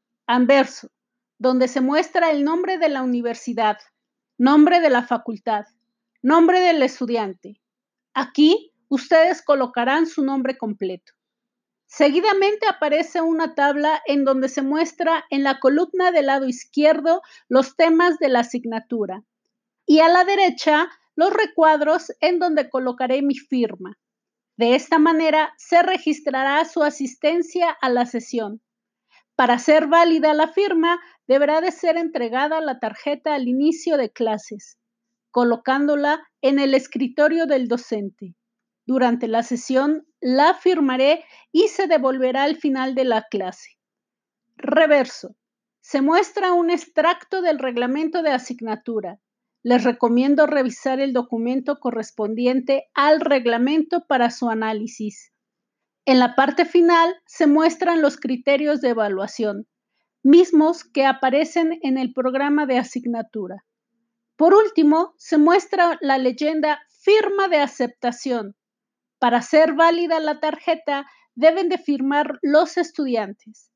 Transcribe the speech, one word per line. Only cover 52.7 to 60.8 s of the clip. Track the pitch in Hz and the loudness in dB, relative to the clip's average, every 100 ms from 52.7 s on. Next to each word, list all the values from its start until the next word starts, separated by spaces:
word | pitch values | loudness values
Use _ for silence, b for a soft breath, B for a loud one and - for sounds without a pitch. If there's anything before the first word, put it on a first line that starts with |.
| 269 - | -4 -4
al | - 285 311 | 0 2 2
reglamento | 294 277 240 233 254 320 311 349 - | 2 0 0 0 0 0 -2 -4 -2
para | 262 240 | 0 0
su | 240 240 | -2 -6
análisis. | 220 220 214 220 - 214 - _ _ _ _ _ _ _ _ - | -4 -4 -6 -10 -10 -12 -12 _ _ _ _ _ _ _ _ 2
En | 254 | 2
la | 247 | 2
parte | 247 277 294 | 2 0 0
final | 339 349 339 339 330 359 _ | 0 4 4 4 2 -2 _
se | - 302 | -2 2
muestran | 294 320 330 359 339 | 4 2 0 -2 0
los | 294 - | 0 -2
criterios | 233 247 262 277 294 294 | -8 -6 -2 0 0 -2
de | 254 | -2
evaluación, | 226 208 190 202 - 214 202 214 _ _ _ _ _ | -2 -2 -4 -8 -6 -6 -6 -12 _ _ _ _ _
mismos | 262 320 349 320 311 330 | 6 6 6 4 2 -2